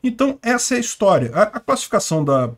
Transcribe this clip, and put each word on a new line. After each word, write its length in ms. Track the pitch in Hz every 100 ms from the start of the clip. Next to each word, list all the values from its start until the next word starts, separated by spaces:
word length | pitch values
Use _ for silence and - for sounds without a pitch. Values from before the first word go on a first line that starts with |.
Então 340 | 254 240 269 277
essa 320 | 233 247 - 247
é 20 |
a 40 |
história. 500 | 233 - 202 156 120
A, 100 | 143
a 160 | - -
classificação 640 | - 262 - 151 - 160
da, 280 | 143 135 120